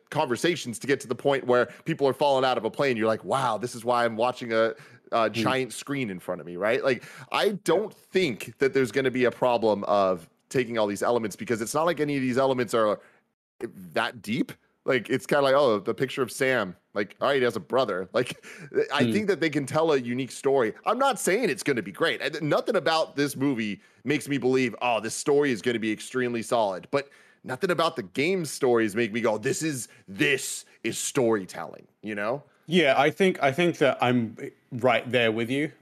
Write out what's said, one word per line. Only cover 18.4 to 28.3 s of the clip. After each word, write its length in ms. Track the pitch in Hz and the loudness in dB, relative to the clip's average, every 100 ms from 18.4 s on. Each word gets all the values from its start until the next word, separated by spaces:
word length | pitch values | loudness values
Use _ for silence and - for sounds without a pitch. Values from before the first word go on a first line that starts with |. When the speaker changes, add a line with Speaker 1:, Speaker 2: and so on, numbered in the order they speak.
| - - 156 - - | -16 -20 -6 -2 0
Speaker 1:
I 120 | 143 | 0
Speaker 2:
Hmm. 80 | 123 | 2
Speaker 1:
think 160 | 196 202 | 0 0
that 120 | 160 | 0
they 80 | 160 | 0
can 160 | 151 | -2
tell 280 | 135 156 165 | -2 0 2
a 40 | 139 | 2
unique 360 | 120 120 131 | 0 -6 -6
story. 420 | - 139 135 110 - | -2 2 4 2 -2
I'm 140 | - 233 | -2 0
not 200 | 277 220 | 0 0
saying 280 | - 202 220 | 0 2 0
it's 140 | 117 | -2
gonna 200 | - 123 | -2 -2
be 100 | 98 | -4
great. 280 | 85 160 113 | -2 -2 0
I, 100 | 135 156 | -4 -4
nothing 340 | 151 190 - 202 | 0 0 2 0
about 380 | 160 160 156 - | 2 0 0 -2
this 200 | 143 143 | -2 0
movie 440 | 143 120 110 95 _ _ | -2 0 -4 -6 _ _
makes 240 | 123 151 - | -4 -2 -2
me 100 | 139 | -2
believe, 360 | 123 131 123 101 | 2 2 0 -2
"Oh, 160 | 123 110 | -2 -2
this 140 | 107 | -2
story 380 | - - 143 147 | -4 2 2 2
is 100 | 113 | 0
gonna 160 | 123 117 | -2 -2
be 140 | 110 | -2
extremely 500 | 104 - 127 120 120 | -4 -6 -4 -4 -4
solid." 460 | 107 120 104 90 - | -2 0 0 -2 -4
But 180 | 143 139 - _ _ | -4 -4 -16 _ _
nothing 260 | - 127 185 | -10 -4 -2
about 260 | 165 165 165 | 0 0 -2
the 60 | |
game 420 | 95 - 156 | -8 -2 0